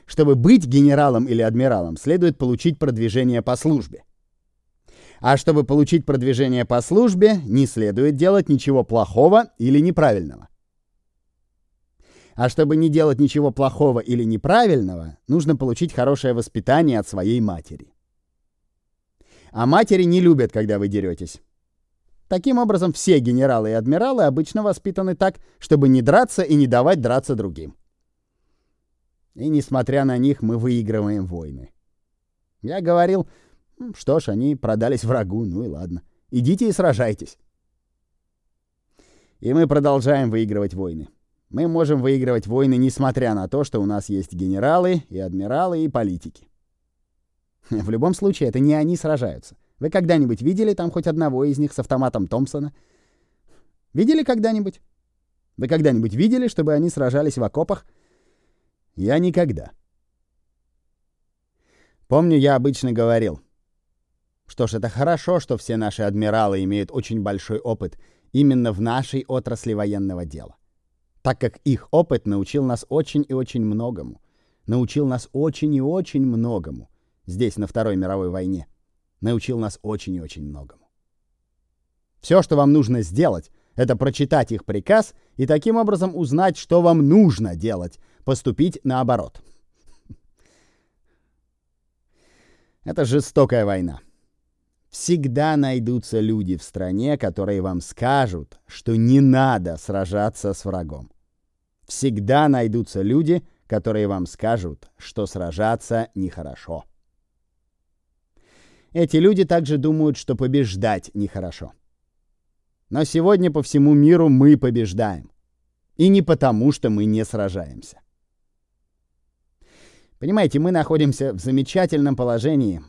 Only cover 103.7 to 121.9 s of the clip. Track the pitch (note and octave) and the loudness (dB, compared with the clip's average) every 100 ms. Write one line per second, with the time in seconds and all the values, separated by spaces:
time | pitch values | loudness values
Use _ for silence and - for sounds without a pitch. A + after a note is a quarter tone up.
103.7 | G#2+ A2+ G#2+ G#2 G2 F2+ - A2 A#2 F2+ | -6 -4 -2 -2 -4 -8 -6 -4 -4 -4
104.7 | C#2+ - _ - - G2+ G2 E2+ E2 A2 | -12 -20 _ -14 -8 -8 -8 -8 -4 -2
105.7 | A2+ - A#2 A2+ G2 F#2+ F2 D2+ B1 - | -4 -4 -4 -4 -6 -8 -8 -16 -16 -14
106.7 | D#2+ - _ _ _ _ _ _ _ _ | -14 -14 _ _ _ _ _ _ _ _
107.7 | _ _ _ _ _ _ _ _ _ _ | _ _ _ _ _ _ _ _ _ _
108.7 | _ _ E3 E3 D#3 F#3 G3 E3+ E3+ C#3+ | _ _ -2 0 4 4 4 2 0 0
109.7 | D3+ D3+ D#3 D3+ C#3+ - A#2+ B2+ C#3 A#2+ | -2 0 0 0 -2 -4 -4 0 0 0
110.7 | F#2+ A2 G2 - G#2 G2+ G2 F2+ - - | -2 -2 -2 -6 -6 -6 -6 -12 -12 -18
111.7 | - _ _ _ _ _ _ _ _ _ | -20 _ _ _ _ _ _ _ _ _
112.7 | _ - C3+ D3+ E3+ E3+ F3 F3+ D3+ C#3 | _ -8 -4 -2 0 4 4 2 -2 0
113.7 | D3 C#3+ D3 D3 F3 D#3+ C3 C#3 D3 B2+ | 4 6 6 6 6 6 6 8 6 4
114.7 | A#2 A2 F2+ A2 E2 - _ _ _ _ | 0 -2 -2 -2 -4 -12 _ _ _ _
115.7 | _ _ - F3+ G3 E3 D#3+ C3+ A2 B2+ | _ _ 0 4 4 4 2 2 2 2
116.7 | D3 B2 G#2 G#2+ G#2+ G#2+ G#2+ G2 F#2 D#2 | 0 0 0 0 0 -2 -4 -6 -6 -10
117.7 | A#1+ - - _ _ _ _ _ _ _ | -16 -20 -20 _ _ _ _ _ _ _
118.7 | _ _ _ _ _ _ _ _ _ _ | _ _ _ _ _ _ _ _ _ _
119.7 | _ - _ _ _ C#3+ G#3+ F3 C#3+ E3+ | _ -20 _ _ _ -2 0 2 2 0
120.7 | F3 D3 D#3+ D3 - C3+ F#2+ A2+ C3 C3+ | 0 0 2 0 0 -4 -6 -2 -2 0
121.7 | F#3+ F3+ | 0 0